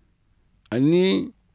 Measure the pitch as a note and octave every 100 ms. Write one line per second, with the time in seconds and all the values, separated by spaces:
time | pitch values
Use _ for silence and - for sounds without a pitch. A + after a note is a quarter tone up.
0 | _ _ _ _ _ _ _ A#2+ C#3+ F3
1 | F#3+ F#3+ - - _